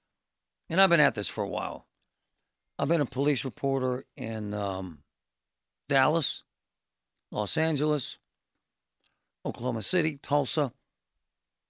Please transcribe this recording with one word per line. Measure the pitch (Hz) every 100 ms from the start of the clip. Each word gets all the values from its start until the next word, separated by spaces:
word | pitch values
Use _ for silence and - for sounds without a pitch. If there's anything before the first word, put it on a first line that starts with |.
| _ _ _ _ _ _ _
And | 175
I've | 190
been | 165
at | 143
this | 117 104
for | -
a | 98
while. | 92 90 69 - _ _ _ _ _ _ _ _ -
I've | 147
been | 165
a | 139
police | 127 143 135
reporter | 135 - 139 135 127 127 - -
in, | 117 110 104
um, | 104 101 95 92 76 _ _ _ _ _ _ _ _ -
Dallas, | 139 135 165 - - - _ _ _ _ _ _ _ _
Los | 135 101 160
Angeles, | 160 147 151 151 - - _ _ _ _ _ _ _ _ _ _ _ _
Oklahoma | - 113 123 117
City, | 104 180 160 139
Tulsa, | - 147 135 - 139 - _ _ _ _ _ _ _ _ _